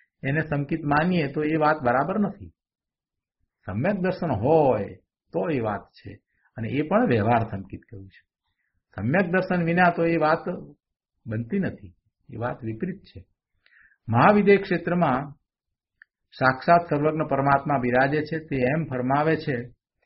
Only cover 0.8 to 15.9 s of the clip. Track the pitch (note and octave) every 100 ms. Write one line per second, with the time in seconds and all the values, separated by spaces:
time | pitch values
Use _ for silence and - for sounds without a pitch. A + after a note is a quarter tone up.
0.8 | D3+ C#3+ E3+ F3+ C#3+ D#3 D3+ D#3+ D3+ D#3
1.8 | B2 B2 D3+ G#3 G3+ - F2 _ _ _
2.8 | _ _ _ _ _ _ _ _ - G2
3.8 | D#3+ G#3 F3+ - E3+ A2 A#2 D#3+ C#3+ A2
4.8 | G2 - _ _ _ E3 F#3 C#3+ G#2+ G2+
5.8 | - - - F#2+ _ _ _ - A2+ B2+
6.8 | D#3 G3+ B3 A#2 G#2 A#2+ A2 G2 F#2+ -
7.8 | - G2+ G2 - _ _ _ _ _ _
8.8 | _ - G#2 E3 F3+ F#3 F#3 F3+ E3 E3+
9.8 | F3+ E3+ E3+ E3 D3+ E3 - F#3+ D3 D3
10.8 | _ _ _ _ - A2 A#2 G3 D#3+ -
11.8 | G2 - _ _ _ A2 A#2 - A2+ A2
12.8 | F3+ F#3+ - - - _ _ _ _ _
13.8 | _ _ - A2 D#3+ G#3 G3 G3 G3 F3
14.8 | E3+ F3 D#3+ B2+ D3 - _ _ _ _
15.8 | _